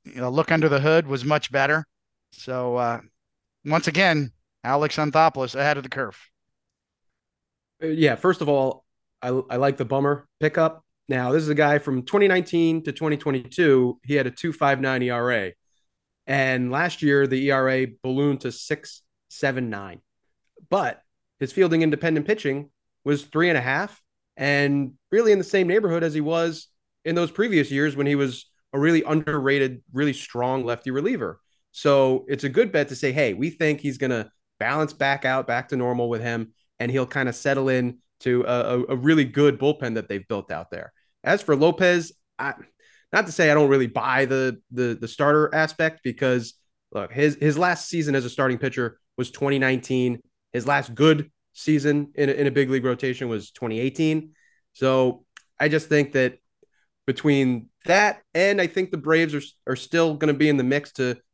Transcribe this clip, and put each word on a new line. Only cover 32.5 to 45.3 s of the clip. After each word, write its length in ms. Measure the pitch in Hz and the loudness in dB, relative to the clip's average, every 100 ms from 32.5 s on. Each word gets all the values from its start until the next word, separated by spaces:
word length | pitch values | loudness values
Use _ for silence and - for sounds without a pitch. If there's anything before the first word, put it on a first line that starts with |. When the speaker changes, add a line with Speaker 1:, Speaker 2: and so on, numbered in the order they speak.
Speaker 2:
good 200 | 160 226 | 2 2
bet 180 | 160 143 | 2 -2
to 60 | |
say, 180 | 131 139 | -2 -2
"Hey, 200 | 139 127 | 0 0
we 160 | 95 160 | 0 -4
think 320 | - 156 147 | -2 -2 0
he's 160 | 143 123 | -4 -4
gonna 340 | 131 117 104 _ _ - | -4 -4 -6 _ _ -6
balance 320 | 110 147 151 | -2 -2 -2
back 320 | 151 139 139 | -2 -2 0
out, 220 | 127 131 131 | 0 -2 -2
back 220 | 120 123 | -4 -4
to 80 | 131 | -4
normal 340 | 123 123 120 | -2 -2 -2
with 100 | 117 | -4
him, 320 | 120 117 110 _ _ - | -4 -6 -8 _ _ -8
and 120 | 120 | -4
he'll 160 | 135 127 | -2 -2
kinda 260 | 139 127 | -2 -4
settle 380 | 117 143 135 135 | -2 -2 0 2
in 300 | 127 123 123 _ _ | 0 -2 -6 _ _
to 240 | 127 123 123 | -2 0 0
a, 320 | 123 117 123 | 0 0 -2
a, 40 | 123 | -2
a 60 | 131 | 0
really 280 | 143 160 | 2 4
good 340 | 127 139 147 110 | 2 4 2 4
bullpen 360 | 143 151 123 | 0 0 -4
that 120 | 113 - | -6 -6
they've 180 | 101 - | -8 -6
built 220 | 104 - | -8 -6
out 200 | 80 87 | -10 -10
there." 220 | 85 - _ _ _ | -14 -14 _ _ _
As 180 | - 202 | -2 0
for 140 | - 139 | 2 2
Lopez, 560 | 160 165 185 175 165 _ _ - | 4 4 2 2 -2 _ _ -10
I, 160 | 139 - - _ _ _ - | -10 -10 -18 _ _ _ -2
not 140 | 196 185 | -2 0
to 60 | |
say 180 | 160 156 | 2 4
I 40 | |
don't 140 | 151 143 | 6 6
really 200 | 139 123 | 4 2
buy 360 | 117 123 127 | -2 -2 0
the, 380 | 131 135 131 113 _ | 0 0 -2 -4 _
the, 260 | 123 123 113 | -4 -4 -4
the 100 | 113 | -10
starter 440 | - 143 | 0 2